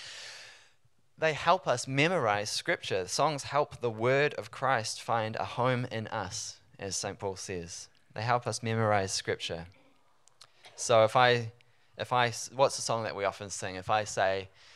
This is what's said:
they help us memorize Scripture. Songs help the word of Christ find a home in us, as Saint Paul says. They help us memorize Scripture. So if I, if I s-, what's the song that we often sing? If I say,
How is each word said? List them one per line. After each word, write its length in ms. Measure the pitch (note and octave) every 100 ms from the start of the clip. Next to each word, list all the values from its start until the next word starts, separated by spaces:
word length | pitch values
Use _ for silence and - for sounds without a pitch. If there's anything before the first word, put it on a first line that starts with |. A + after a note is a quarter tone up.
| - - - - - - - _ _ _ _ -
they 160 | D#3
help 340 | C#3 E3+ F#3 E3
us 200 | B2 -
memorize 640 | C3+ D#3+ F3+ A2+ G2+ G#2+
Scripture. 560 | - - - - G2 F#2
Songs 380 | - D3 C#3+ -
help 360 | C#3+ C#3+ -
the 80 | A#2+
word 460 | A2 A#2+ C3+ D3 -
of 160 | G#2+
Christ 500 | - C3 B2 A2 -
find 340 | - A#2 A2 -
a 80 | G2
home 420 | - B2+ B2 B2
in 160 | A2+ G#2
us, 500 | A2 F2+ - - - _ -
as 180 | G2 -
Saint 220 | G2+ F#2
Paul 200 | G2+ F#2
says. 500 | - F#2 E2+ - - _ _
They 80 | G#2+
help 240 | A#2 B2 -
us 160 | -
memorize 500 | A2+ A2+ G#2+ G#2 F#2+
Scripture. 540 | - - - - E2+ E2+ - _ _ _ _ _ - - _ - -
So 280 | - A2+
if 120 | G#2+ C3
I, 360 | B2 A#2+ A2+ - _ _ _ -
if 160 | -
I 140 | B2 A#2+
s-, 240 | A2 -
what's 220 | B2+ C3+ -
the 60 |
song 200 | - A2+
that 120 | G#2+ F2+
we 100 | G2
often 240 | - G2+
sing? 260 | - G2 F#2
If 140 | F#2
I 140 | A2
say, 460 | G#2 - F#2+ G2 F#2+ - -